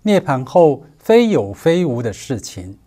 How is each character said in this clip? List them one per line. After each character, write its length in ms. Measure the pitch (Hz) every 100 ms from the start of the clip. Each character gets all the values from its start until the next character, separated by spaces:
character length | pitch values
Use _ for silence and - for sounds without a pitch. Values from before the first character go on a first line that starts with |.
涅 180 | 214 196
盘 260 | - 131 131
后 380 | 185 165 135 - _
非 320 | - 233 233
有 220 | 165 98
非 320 | 101 165 170 170
无 160 | 120
的 100 | 117
事 280 | 92 - 117
情 380 | - - 92 98